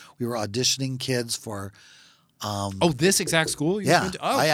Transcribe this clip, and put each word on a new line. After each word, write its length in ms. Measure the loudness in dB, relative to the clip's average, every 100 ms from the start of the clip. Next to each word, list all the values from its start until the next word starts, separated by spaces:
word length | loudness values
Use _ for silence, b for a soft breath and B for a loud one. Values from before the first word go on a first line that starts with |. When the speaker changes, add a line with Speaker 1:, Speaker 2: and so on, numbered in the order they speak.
| B B
Speaker 1:
We 60 | -4
were 100 | -2
auditioning 640 | -2 0 0 0 -2 -4
kids 340 | -2 -2 -2
for, 380 | -6 -6 -8 -8 -12 B B B B B -8
um, 380 | -4 -2 -2 2
Speaker 2:
Oh, 120 | 2
this 260 | 4 2 2
exact 320 | 2 0 0
school 300 | 0 -2 0
you've 80 | 4
Speaker 1:
Yeah. 140 | 4
Speaker 2:
been 80 | 2
to? 60 | -4
Oh, 160 | -2 2
Speaker 1:
I 80 |
Speaker 2:
cool. 60 | 4